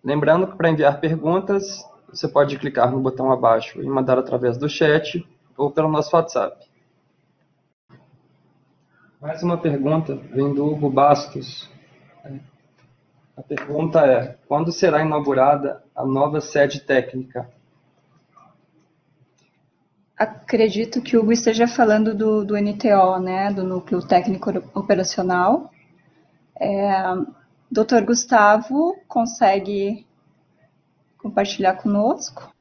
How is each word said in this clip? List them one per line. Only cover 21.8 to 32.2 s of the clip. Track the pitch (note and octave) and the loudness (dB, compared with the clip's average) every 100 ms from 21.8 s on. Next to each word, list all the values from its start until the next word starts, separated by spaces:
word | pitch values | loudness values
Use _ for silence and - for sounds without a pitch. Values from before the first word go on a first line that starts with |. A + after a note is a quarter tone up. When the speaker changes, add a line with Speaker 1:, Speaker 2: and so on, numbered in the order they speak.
| A3+ G#3+ A3 | 4 4 2
Speaker 2:
do, | G#3 A3 G#3+ | 0 0 0
do | G3+ | 0
N | G#3 G#3 G#3 | -2 -2 -2
T | A3+ | 2
O, | G3+ F#3 F#3 | 4 4 2
né, | F#3 F#3 G3+ | -4 -2 -2
do | G3 | -4
Núcleo | F#3 F#3 - F3+ - | -4 -6 -4 -6 2
Técnico | F3+ G3 F#3 - F3+ - | 2 2 -4 -4 -6 -8
Operacional. | G3 G3 G3+ F#3 - F#3 F3+ F#3 C#4 - _ _ _ _ _ _ _ _ - | -10 -2 0 0 -4 -2 2 2 0 -2 _ _ _ _ _ _ _ _ -6
É, | G3+ G3 G3+ F#3+ F#3 F#3 - - _ _ _ | -4 0 0 0 -2 -4 -6 -10 _ _ _
doutor | A3 A3 A#3+ | -2 2 2
Gustavo, | G#3 A#3+ - A#3 G#3 A3 A3+ C#4 E4+ F#4+ _ | 2 -2 2 4 6 4 0 -2 -2 -4 _
consegue | A#3+ A#3 - G#3+ G3 G3 G3+ G3 A3 _ _ _ _ _ _ _ _ _ _ _ _ | -4 -4 2 2 2 -2 -6 -6 -8 _ _ _ _ _ _ _ _ _ _ _ _
compartilhar | G#3 G3+ G3+ - F#3+ F#3+ | -4 -2 -2 0 0 0
conosco? | - G3+ A3 E4+ | -2 0 0 -2